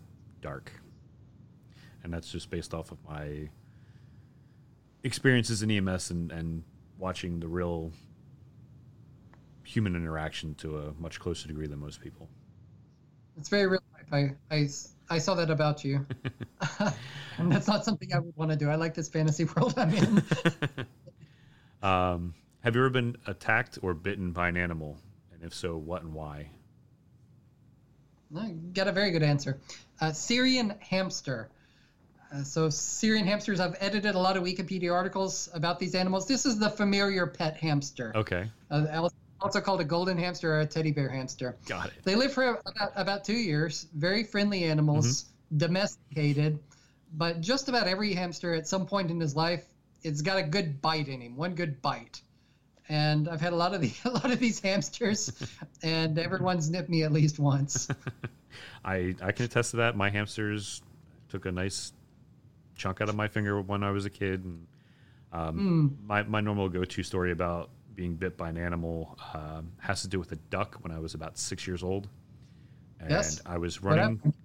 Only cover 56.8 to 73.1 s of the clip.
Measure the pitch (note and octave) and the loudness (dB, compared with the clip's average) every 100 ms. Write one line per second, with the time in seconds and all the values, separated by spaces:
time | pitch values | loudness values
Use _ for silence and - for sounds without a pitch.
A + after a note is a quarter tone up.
56.8 | F3 E3 D#3 D3+ D3+ - C#3+ C#3 C#3 C3 | 2 2 4 6 6 4 4 4 2 -2
57.8 | - C#3 - - B2 - - - - - | -4 -6 -8 -10 -12 -14 -20 -18 -18 -10
58.8 | - F#2+ F2+ F#2 F#2 - A#2+ A#2+ A#2 A#2 | -2 0 0 -2 -2 0 0 2 2 2
59.8 | A#2 G#2+ G2+ G#2 G#2 - G#2+ G#2+ G2+ - | 2 4 2 2 -2 -2 -2 -2 -4 -10
60.8 | - - - - - F#2+ F#2 F2+ F#2+ - | -14 -20 -20 -20 -10 -6 -4 -2 -2 -4
61.8 | - - - - - - - - - - | -8 -14 -20 -20 -20 -20 -20 -20 -20 -6
62.8 | F#2+ F#2+ G#2+ G#2 G#2+ A2 G#2 G2+ F#2+ G2+ | -4 -2 -2 0 -2 0 0 0 0 0
63.8 | G2+ G2 G2 - G2 F#2 F#2 E2 E2 - | 0 0 -4 -2 -2 -2 -4 -12 -16 -20
64.8 | - - - - - - E2 D#3+ G3 E3 | -20 -20 -20 -20 -10 -6 -2 0 4 6
65.8 | D3 C#3 G#2 G#2 G#2+ G#2+ G#2+ G2+ F#2+ F2+ | 4 2 -2 0 2 2 2 2 2 0
66.8 | F#2 - F2+ F#2+ F2+ E2+ F2 F2 - - | -2 -2 -2 0 0 0 0 -2 -6 -14
67.8 | - G2+ F2+ E2 F#2 - E2+ E2 F2 E2+ | -16 -8 -6 -4 -6 -6 -6 -4 -4 -2
68.8 | E2 E2 D#2+ - - D#2+ D#2 D#2 E2 - | -4 -6 -8 -12 -12 -10 -10 -10 -12 -8
69.8 | - G2 F#2+ F#2+ E2+ D#2+ - F#2 G2+ - | -6 -4 -2 -4 -4 -10 -6 -4 -4 -8
70.8 | E2+ D#2+ D#2+ D#2 D#2+ - - F#2 - F2+ | -10 -8 -8 -8 -10 -8 -8 -6 -6 -4
71.8 | F2+ G2 G2+ - - - - - - - | -2 -2 -4 -14 -20 -20 -20 -20 -20 -20
72.8 | - - D#2+ | -20 -8 0